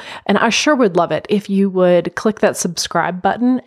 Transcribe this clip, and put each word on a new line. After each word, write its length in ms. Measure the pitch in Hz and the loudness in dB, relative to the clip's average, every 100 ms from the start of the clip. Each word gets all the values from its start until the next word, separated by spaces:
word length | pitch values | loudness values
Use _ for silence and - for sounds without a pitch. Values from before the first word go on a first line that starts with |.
| - - | -12 -8
And 120 | - 196 | -2 0
I 120 | 220 | 2
sure 260 | - 302 | 0 0
would 200 | 262 208 | 2 2
love 160 | 170 160 | 2 0
it 140 | 156 - | -2 -2
if 200 | 208 196 | -2 0
you 200 | 196 196 | 0 0
would 460 | 185 180 175 175 | 2 4 4 0
click 240 | - 220 208 | -4 -4 0
that 160 | 254 | 0
subscribe 680 | - 185 165 - 170 160 180 | 0 -4 -6 -4 -2 -2 -2
button 400 | 196 - 247 254 | -2 0 0 0